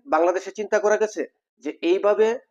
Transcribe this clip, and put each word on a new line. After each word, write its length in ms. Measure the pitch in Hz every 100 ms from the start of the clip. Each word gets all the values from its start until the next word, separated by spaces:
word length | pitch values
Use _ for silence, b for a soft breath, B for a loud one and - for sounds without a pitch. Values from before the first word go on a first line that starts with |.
| 277
বাংলাদেশে 460 | 156 175 180 196
চিন্তা 280 | 214 202 208
করা 180 | 208 208
গেছে 300 | 214 175 127 _ _ _
যে 200 | 147 -
এইভাবে 580 | 165 190 202 208 220 254 _